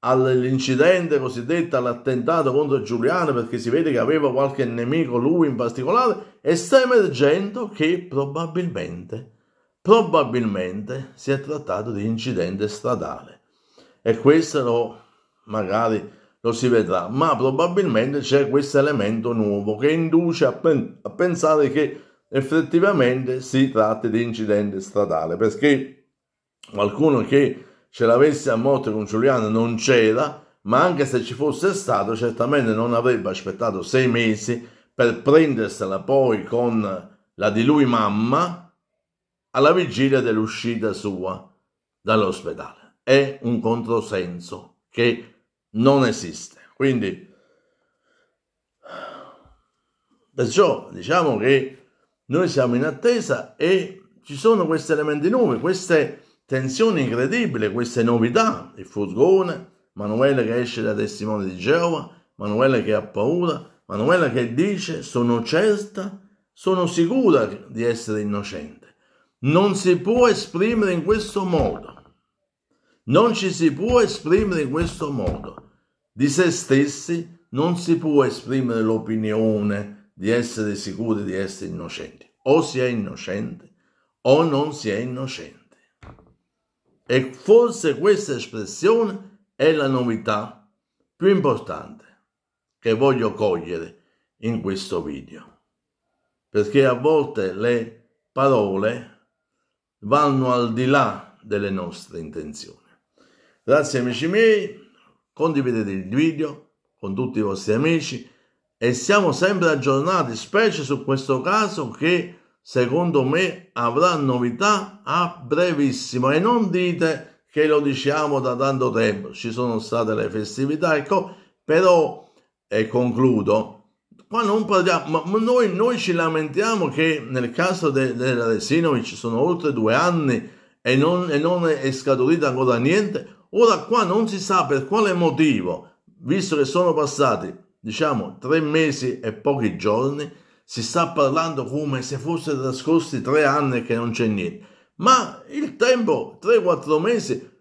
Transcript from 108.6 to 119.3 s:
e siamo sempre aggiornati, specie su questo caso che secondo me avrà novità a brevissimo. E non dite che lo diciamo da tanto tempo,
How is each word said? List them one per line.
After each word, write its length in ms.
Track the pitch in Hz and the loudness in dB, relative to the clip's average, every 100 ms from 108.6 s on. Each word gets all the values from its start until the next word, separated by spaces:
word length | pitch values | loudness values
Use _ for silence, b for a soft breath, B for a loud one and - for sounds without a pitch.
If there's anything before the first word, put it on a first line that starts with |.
| B _ | B _
e 160 | 117 | -2
siamo 380 | 123 - 208 180 | -2 2 2 2
sempre 360 | 131 185 196 170 | 2 0 2 2
aggiornati, 680 | 147 131 135 156 190 135 113 | 2 2 2 2 0 -2 -6
specie 460 | - 196 220 165 | -4 0 2 0
su 220 | 143 143 | -4 -4
questo 380 | - 135 135 131 | -2 -4 0 -2
caso 480 | 160 208 208 208 131 | 0 0 -2 -4 -8
che 480 | 110 156 180 175 B B B - | -4 0 0 -2 B B B -6
secondo 580 | 131 117 143 175 143 | 0 2 2 2 2
me 440 | 131 156 185 170 - | 2 0 0 -4 -12
avrà 420 | - 120 123 175 165 | -4 -2 2 2 2
novità 840 | 139 123 120 120 202 208 196 - | 0 0 -2 0 0 0 -2 -14
a 340 | - 156 175 - | -4 -2 -2 -4
brevissimo. 880 | 127 151 180 156 139 113 - 127 131 | -4 0 0 2 0 -2 -6 -2 0
E 80 | 151 | 2
non 320 | 202 240 202 | 2 2 2
dite 720 | 175 180 175 165 151 - _ _ | 0 -2 0 -2 -2 -10 _ _
che 160 | - 151 | 0 2
lo 140 | 151 | 4
diciamo 600 | 143 135 139 151 151 139 | 2 -2 -2 -2 0 0
da 160 | 127 123 | -2 0
tanto 340 | 135 135 127 | 0 0 0
tempo, 420 | 113 110 101 95 | 2 0 0 -8